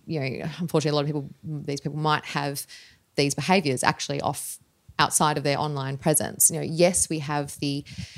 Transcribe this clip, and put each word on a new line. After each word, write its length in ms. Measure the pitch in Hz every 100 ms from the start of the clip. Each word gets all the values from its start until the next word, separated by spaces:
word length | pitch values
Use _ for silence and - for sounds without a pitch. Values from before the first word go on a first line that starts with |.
| -
you 140 | 160
know, 280 | 131 - 165 147
unfortunately, 320 | 175 156 151
a 40 |
lot 60 | 147
of 40 | 143
people, 220 | 151 139 -
these 380 | 160 147 143 143
people 180 | 147 151
might 260 | 151 151
have 420 | - 147 143 139 - - - _ _ -
these 180 | 143
behaviours 480 | - 139 190 147 123
actually 380 | 120 - - 143
off 380 | - 143 - - _ _ - -
outside 380 | 151 - 156 151
of 60 |
their 160 | 143 139
online 400 | 151 143 135 139
presence. 520 | 160 156 - - -
You 60 | 160
know, 80 | 139
yes, 420 | 160 175 180 -
we 80 | 160
have 400 | 143 147 143 -
the, 260 | 143 143 - - -